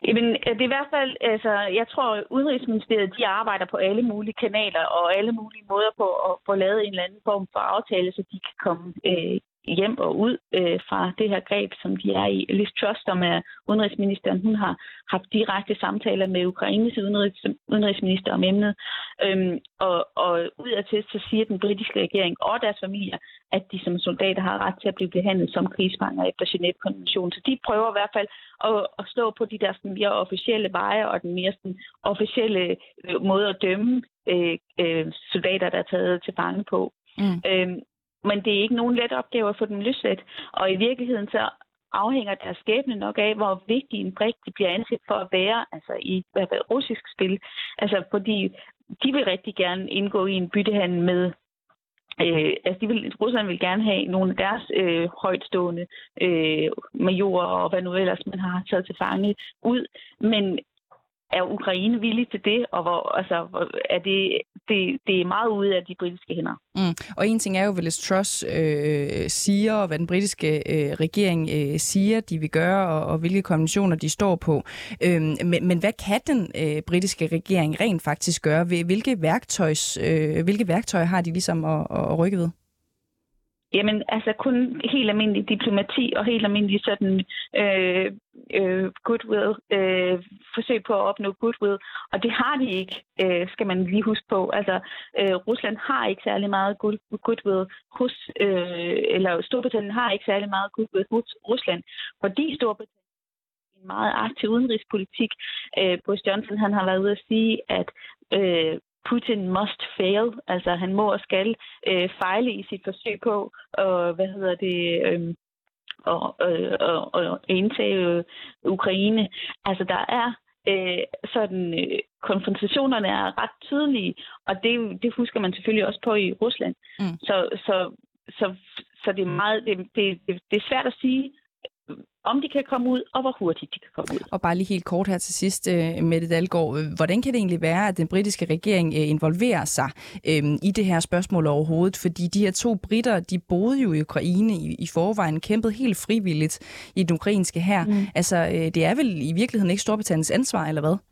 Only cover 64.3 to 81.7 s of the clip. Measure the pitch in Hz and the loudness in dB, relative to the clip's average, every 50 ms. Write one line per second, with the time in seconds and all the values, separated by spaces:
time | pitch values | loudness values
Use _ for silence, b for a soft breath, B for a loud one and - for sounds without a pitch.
64.3 | - - - _ _ - _ - 220 196 185 180 - 269 _ - 190 180 175 180 | 0 -2 -4 _ _ -20 _ 0 0 2 2 0 -2 -2 _ 2 2 2 2 2
65.3 | 190 208 233 233 214 202 202 202 190 180 175 180 185 - 180 175 175 180 - - | 0 0 0 0 0 2 2 2 2 0 -2 -4 -8 -6 -6 -6 -6 -8 -10 -6
66.3 | - 175 - - - - _ _ _ 190 190 175 170 B B B 190 - 190 214 | -6 -4 -4 -4 -6 -8 _ _ _ 0 0 0 0 B B B -2 0 2 2
67.3 | 226 226 - 208 190 185 196 208 196 180 165 160 - - - - 190 190 202 - | 2 2 0 0 0 2 2 2 0 0 -2 -2 -4 -4 -2 0 2 2 2 0
68.3 | - - - - - 160 160 156 151 147 147 151 151 143 143 139 - - - 156 | -4 -4 -4 -2 0 0 2 2 2 2 2 2 2 0 0 -2 -2 -2 -2 -2
69.3 | - - - 202 196 202 214 220 220 214 196 170 156 156 170 165 180 185 202 196 | -2 0 2 2 4 4 4 4 2 2 0 0 0 -2 0 0 2 2 2 0
70.3 | - - 170 156 151 147 - - - 156 143 143 147 - 156 165 - 208 202 190 | -2 -2 0 0 0 0 0 0 0 0 0 0 0 -2 -2 0 2 2 2 2
71.3 | 170 165 160 156 156 151 147 139 151 160 - - - 196 196 208 220 226 220 - | 2 0 0 0 0 0 0 0 0 -2 -2 0 2 2 4 4 2 2 0 -2
72.3 | 170 160 156 151 - 160 165 180 190 196 190 175 156 156 - - 160 160 165 170 | -4 -4 -2 0 0 2 2 4 2 2 2 2 0 0 0 0 0 0 0 2
73.3 | 190 196 190 - 175 156 160 156 - 202 196 190 165 156 - 156 - - 208 196 | 2 0 2 2 2 2 2 2 2 2 4 2 2 2 0 -4 0 2 2 2
74.3 | 175 170 - 165 151 135 - B B B B B 214 B - 180 175 165 156 156 | 2 2 2 0 0 0 0 B B B B B -4 B 2 4 4 4 2 0
75.3 | 151 - - 175 170 156 - 180 180 170 180 208 - - - 190 202 - - - | 0 0 2 2 2 2 4 2 2 4 2 0 -2 -2 -2 0 0 0 2 2
76.3 | 294 240 180 - - - 160 156 151 151 - - 170 180 185 196 - - 165 160 | 2 2 2 -2 -2 -2 -2 -2 -2 -2 -2 0 2 2 2 0 0 -2 -2 0
77.3 | 165 165 - - 190 180 156 151 151 - 208 226 190 160 - 151 147 - - - | 0 -2 0 2 2 4 4 2 2 2 2 2 2 0 0 -2 -2 0 0 -2
78.3 | 165 - - 156 151 160 175 175 180 170 170 175 185 214 214 269 254 185 156 160 | -2 0 2 2 4 4 4 2 2 0 2 2 0 2 2 0 0 2 2 2
79.3 | 170 240 - - - - 180 156 156 - - - - - - - 160 156 156 151 | 2 0 0 -4 0 2 2 2 2 0 -2 -4 -2 0 2 2 4 4 2 2
80.3 | 156 160 165 175 202 208 240 175 165 208 233 - - 180 165 170 185 180 170 170 | 2 2 2 2 2 2 2 2 2 0 0 0 0 2 2 4 2 2 0 0
81.3 | 165 180 - - 170 160 156 156 | -2 -2 0 0 0 0 2 0